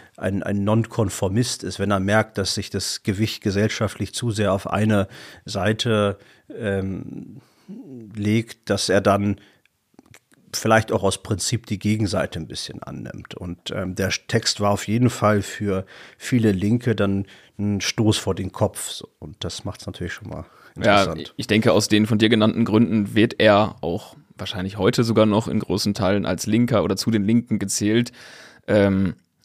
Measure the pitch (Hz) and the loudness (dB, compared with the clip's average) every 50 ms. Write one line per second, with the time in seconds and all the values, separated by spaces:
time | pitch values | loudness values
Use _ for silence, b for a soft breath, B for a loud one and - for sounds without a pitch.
0 | b b b b - 98 98 98 - - 104 101 98 104 107 113 110 - - - | b b b b -6 -4 -4 -4 -4 -4 -4 -2 0 2 2 2 0 0 -2 -2
1 | 110 95 - - 104 92 98 117 123 123 - - - 92 - - 98 101 104 95 | -2 -2 -2 -4 -4 -2 0 0 0 -2 -4 -8 -8 -10 -6 -4 -2 0 0 0
2 | 95 101 104 110 110 - - 104 95 - - 107 98 - - 98 - - - - | 0 2 2 2 2 0 -2 -4 -4 -4 -4 -6 -6 -6 -6 -6 -6 -6 -8 -6
3 | - - 98 95 110 104 - - - 107 95 101 107 110 - - 113 98 - - | -4 -4 -2 0 0 -2 -2 -2 -2 -2 0 2 0 0 0 -2 -4 -4 -4 -4
4 | 104 - - - 120 120 104 107 104 98 95 101 - - - 98 107 110 107 101 | -8 -6 -6 -4 -4 -4 -2 0 0 0 0 0 -2 -2 -2 0 2 2 2 2
5 | 95 - B B B B B B B B 107 101 92 104 110 110 - 120 110 107 | 0 -2 B B B B B B B B -6 -2 0 0 0 0 0 0 2 2
6 | 104 101 98 - b b b b b b 277 175 117 101 98 98 95 95 95 82 | 2 0 0 -4 b b b b b b -12 -8 -4 -2 -2 -2 -2 -4 -6 -8
7 | - - - - - - 104 131 b b b b b b 196 226 254 160 131 120 | -8 -10 -12 -12 -14 -16 -18 -20 b b b b b b -18 -16 -16 -16 -16 -16
8 | 113 104 113 107 104 104 107 113 110 - - _ _ - 101 98 - - 92 101 | -16 -14 -8 -4 -2 0 0 0 0 -4 -8 _ _ -4 -2 -2 0 2 2 4
9 | 98 104 98 101 101 104 98 - b b b b b _ _ _ _ _ _ _ | 4 4 4 4 2 0 -2 -4 b b b b b _ _ _ _ _ _ _
10 | _ _ - - _ _ _ _ _ _ - - - 110 110 110 110 - - 101 | _ _ -20 -20 _ _ _ _ _ _ -8 -4 2 4 4 4 4 2 0 0
11 | - 95 - - - - 107 92 - - 123 110 - - 107 92 - 101 107 107 | 0 0 -2 -2 -4 -4 -4 -4 -2 -2 -4 -4 -4 -4 -6 -2 0 0 0 0
12 | 110 92 85 92 76 - - 87 78 - - - - - - - - - - 64 | 0 0 0 -2 -2 -4 -6 -8 -10 -10 -10 -10 -12 -12 -12 -14 -14 -12 -12 -12
13 | 58 - - - - - - - 92 90 87 - - - - 101 95 92 95 - | -12 -12 -12 -14 -16 -16 -14 -12 -10 -10 -10 -10 -10 -8 -8 -6 -6 -6 -4 -2
14 | 95 92 - - _ - - 113 - - - - 104 101 104 101 - - 107 120 | -2 -2 -2 -4 _ -2 -2 0 0 0 -2 0 2 2 2 0 0 -2 2 2
15 | 127 117 - - 113 104 107 104 101 - - - 104 101 95 95 92 B B B | 4 2 2 2 2 4 4 2 0 -2 -6 -6 -4 -2 -2 -2 -4 B B B
16 | B B B B - - 131 123 110 107 98 92 98 104 117 120 - 123 110 98 | B B B B -6 -2 0 2 4 4 2 2 2 2 0 2 2 0 0 0
17 | 101 98 98 98 98 - B B B B B - 101 104 101 98 - - - - | 0 0 0 -2 -2 -6 B B B B B -6 -2 -2 -2 -2 -2 -4 -2 0
18 | 110 107 104 - - 101 92 - 95 92 - - 107 98 - - - - - - | 2 2 2 2 0 -2 -4 -4 -4 -8 -4 -2 -2 -2 -2 -4 -10 -10 -10 -12
19 | - - _ _ - 76 - - - 87 - - - 98 - - - 101 95 - | -14 -16 _ _ -18 -18 -14 -10 -10 -10 -10 -8 -10 -10 -10 -10 -10 -12 -10 -8
20 | 87 87 - - - - 80 78 78 - b b b b b b - 113 101 101 | -8 -8 -8 -10 -12 -12 -12 -12 -14 -16 b b b b b b 2 4 4 4
21 | 98 80 80 78 76 - - - 120 - 101 110 107 120 80 104 110 - 107 104 | 4 2 0 -6 -10 -12 -10 -8 -2 0 2 2 4 4 4 4 4 4 4 4
22 | 110 110 117 104 110 110 120 107 107 110 - - 117 101 98 117 120 80 104 110 | 4 4 2 4 4 4 4 4 4 2 2 2 0 2 4 4 4 4 2 0
23 | 101 107 113 110 107 - - - - 110 104 101 107 - - - - 82 85 101 | -2 0 2 2 2 2 2 4 4 6 6 6 4 2 -2 -6 -6 -6 -6 -6
24 | - - - - - _ _ - 98 - - 95 92 95 98 104 95 120 123 - | -8 -12 -20 -20 -20 _ _ -14 -12 -10 -8 -8 -8 -8 -4 0 2 2 2 2
25 | 120 113 110 110 107 107 101 107 113 - - 110 - - 87 101 - 104 101 - | 2 2 4 4 4 4 4 2 0 0 -2 -4 -2 -2 -2 -2 0 -2 -2 0
26 | 101 90 101 101 90 - 92 85 - 104 104 117 120 117 120 101 82 98 98 - | 0 0 0 0 0 -2 -4 -4 -2 0 2 2 2 4 4 2 2 2 0 -2
27 | - 120 113 107 98 104 113 120 117 - 110 101 98 98 - - 104 104 107 120 | 0 0 0 2 2 4 2 2 2 0 -2 -2 -2 -2 -2 0 0 2 2 2
28 | 120 - B B B B B B B B B B B - 104 107 101 98 95 95 | 2 0 B B B B B B B B B B B 0 2 4 4 4 4 2
29 | 98 87 - - _ _ _ _ - | 0 -2 -2 -6 _ _ _ _ -20